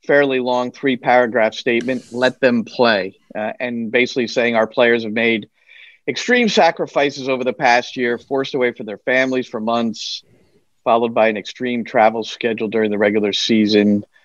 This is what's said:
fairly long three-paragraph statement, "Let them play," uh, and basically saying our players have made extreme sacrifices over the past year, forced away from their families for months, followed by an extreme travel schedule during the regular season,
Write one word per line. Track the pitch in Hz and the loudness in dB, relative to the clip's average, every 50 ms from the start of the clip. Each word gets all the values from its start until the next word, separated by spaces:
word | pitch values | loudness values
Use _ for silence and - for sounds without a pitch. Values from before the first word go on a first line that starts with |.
| _ | _
fairly | - 147 143 143 139 131 127 | 2 2 2 2 2 0 -2
long | 123 127 123 123 123 123 | -2 -2 -2 -2 -2 -4
three-paragraph | - - - 139 127 120 - 127 123 127 123 117 110 120 110 110 - | -8 -4 -2 -2 -2 -2 0 2 4 4 4 2 0 0 0 0 -2
statement, | - - 131 117 117 117 127 131 120 - - | -4 -2 0 0 0 0 -2 -6 -6 -8 -10
"Let | 117 123 127 127 127 _ | -4 0 0 0 0 _
them | 135 127 120 117 104 | 0 2 2 2 -2
play," | - - - 123 117 110 98 90 95 - _ _ _ - | -4 0 2 2 2 2 0 -2 -6 -10 _ _ _ -8
uh, | 104 107 110 - _ | -6 -6 -6 -6 _
and | 123 123 120 117 117 107 | -8 -8 -6 -8 -8 -2
basically | 120 123 123 120 - 135 120 107 | 0 0 0 0 -2 -4 -4 -2
saying | - 131 117 120 117 | -2 -2 -2 0 2
our | 113 110 | 0 0
players | 110 - - 123 120 117 117 113 | 0 0 2 2 2 2 0 -2
have | 107 | -4
made | 104 120 117 117 113 107 107 _ _ _ _ _ - - - - _ _ _ | -4 0 0 0 0 -2 -4 _ _ _ _ _ -20 -20 -20 -20 _ _ _
extreme | - 139 - - - 247 247 240 208 | -8 -8 -6 -2 0 2 2 2 2
sacrifices | - 185 175 165 165 - 165 - - 156 143 143 139 143 127 135 | 4 4 4 4 2 0 -8 -4 0 0 0 0 -2 -4 -4 -4
over | 131 123 123 | -2 0 -2
the | 127 | -4
past | 120 - 131 123 120 123 123 - - | -2 2 2 4 4 4 2 -2 -6
year, | 131 123 120 120 117 | -2 -2 -2 -2 -4
forced | - _ 143 135 135 - - | -4 _ -4 -4 -4 -4 -2
away | 139 123 120 | 0 0 0
from | 117 - 117 | -2 -4 -10
their | 107 101 - | -10 -12 -8
families | _ 135 127 131 131 131 131 127 120 - | _ 0 0 2 2 0 -2 -4 -4 -6
for | - 113 | -8 -6
months, | 110 113 117 117 117 113 104 - - - - - _ _ _ _ _ _ _ _ _ _ _ _ _ | -2 -2 0 0 0 -2 -4 -6 -10 -10 -10 -12 _ _ _ _ _ _ _ _ _ _ _ _ _
followed | 127 117 117 120 117 117 | 2 2 2 2 0 2
by | 123 110 113 | 2 2 2
an | 107 | 0
extreme | 104 95 - - - 123 123 123 120 110 | -2 -8 -12 -10 -8 -6 -4 -4 -4 -6
travel | - - 123 107 113 113 117 | -2 2 4 4 4 2 0
schedule | 107 - - - - 117 110 107 113 107 | -8 -8 -10 -6 -4 -4 -2 -2 -4 -2
during | 110 113 110 107 | 0 0 0 0
the | 104 101 | 0 0
regular | 107 104 104 110 104 101 | 0 2 2 2 0 0
season, | 95 - - - 117 110 107 101 110 107 101 104 104 104 101 _ _ _ | -2 -4 0 2 2 2 4 4 4 4 4 4 2 0 -2 _ _ _